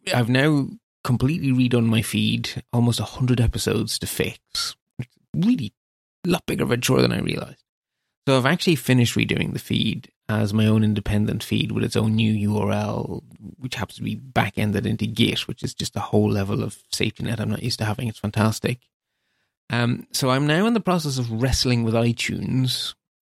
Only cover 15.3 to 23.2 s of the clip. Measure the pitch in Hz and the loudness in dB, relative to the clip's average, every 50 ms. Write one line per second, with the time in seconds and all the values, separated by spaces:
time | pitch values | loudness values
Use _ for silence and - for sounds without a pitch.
15.3 | - - - - - - - - - - - - - - - - - 107 107 107 | 0 -2 -4 -8 -8 -8 -8 -10 -8 -8 -10 -8 -8 -8 -6 0 2 2 2 2
16.3 | 107 104 98 98 107 110 110 107 - - _ - - - - 110 - - - - | 2 0 -2 -2 -2 -4 -4 -6 -8 -12 _ -8 -6 -2 -2 -2 -4 -4 -6 -6
17.3 | 113 - 107 107 107 107 - 120 - - 110 107 104 - - 113 107 - - 107 | -4 -4 -4 -4 -4 -4 -4 -6 -4 -4 -4 -4 -4 -4 -6 -8 -6 -6 -6 -4
18.3 | - 117 107 110 104 - - 117 120 - _ _ _ _ _ _ _ _ _ _ | 0 2 2 2 0 0 -2 -4 -4 -4 _ _ _ _ _ _ _ _ _ _
19.3 | _ _ _ _ _ _ _ - 113 120 120 120 127 - - - - - 147 127 | _ _ _ _ _ _ _ -4 -2 0 0 0 0 -2 -4 -8 -6 -2 0 2
20.3 | 127 135 147 147 151 165 202 233 240 220 - 180 180 175 156 147 131 131 123 117 | 2 2 2 2 2 2 2 2 2 0 0 0 0 0 0 -2 -2 -2 -2 -2
21.3 | 113 110 127 131 120 - - 127 123 117 117 113 110 113 117 117 113 - - - | -2 0 0 2 2 2 2 2 2 2 2 2 2 4 4 2 2 0 -2 -4
22.3 | 98 - - - - 131 131 131 131 - - - - _ _ _ _ _ | -4 -4 -2 0 0 2 2 0 0 -2 -4 -6 -10 _ _ _ _ _